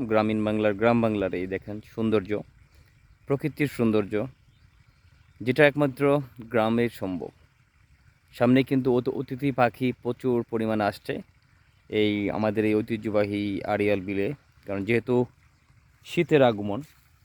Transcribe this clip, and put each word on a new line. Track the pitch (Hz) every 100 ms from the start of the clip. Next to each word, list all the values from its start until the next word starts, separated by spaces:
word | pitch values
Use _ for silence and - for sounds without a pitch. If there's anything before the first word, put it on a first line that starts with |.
| 113
গ্রামীণ | 107 107 107
বাংলার, | 107 107 107
গ্রাম | 101 117 120
বাংলার | 113 104 92
এই | 90 92
দেখেন | 95 - 104
সৌন্দর্য, | - - 113 107 95 104 - - _ _ _ _ _ _ -
প্রকৃতির | 143 151 - 143 -
সৌন্দর্য, | 113 107 95 104 131 - _ _ _ _ _ _ _ _ _ -
যেটা | 110 131 147
একমাত্র | 143 143 123 139 143 131 -
গ্রামে | 113 120 110 117 120
সম্ভব। | - 95 87 - - _ _ _ _ _ _ _ _ _
সামনে | - 120 131
কিন্তু | 131 135 131
অত-, | 123 120 120
অতিথি | 131 131 143
পাখি | 131 120 - 127 -
প্রচুর | 120 123 131 120 113
পরিমাণে | 113 110 107
আসছে | 101 - - 170 - _ _ _ _ _ -
এই | 107 107 104 98
আমাদের | 87 110 104 107
এই | 107
ঐতিহ্যবাহী | 113 110 110 104 104 104 104 98
আড়িয়াল | - 104 104 98
বিলে, | 92 98 101 147 _ _ -
কারণ | 98 98
যেহেতু | 117 127 123 123 _ _ _ _ _ _ _ -
শীতের | 175 170 151
আগমন, | 123 104 104 107 156 _ _ _